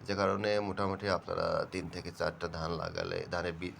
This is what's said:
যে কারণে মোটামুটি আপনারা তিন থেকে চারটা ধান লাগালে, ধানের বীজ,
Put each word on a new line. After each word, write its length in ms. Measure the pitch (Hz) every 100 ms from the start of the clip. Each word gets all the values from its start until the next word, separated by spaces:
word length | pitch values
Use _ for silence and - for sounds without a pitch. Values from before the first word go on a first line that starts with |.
| -
যে 80 |
কারণে 460 | 98 95 98 104 104
মোটামুটি 480 | 101 92 98 95 101
আপনারা 580 | 92 - 87 82 80 80
তিন 160 | 92 85
থেকে 220 | 87 87
চারটা 380 | 82 85 85 85
ধান 220 | 82 80
লাগালে, 560 | 82 82 50 87 87 -
ধানের 220 | 87 87
বীজ, 200 | 82 90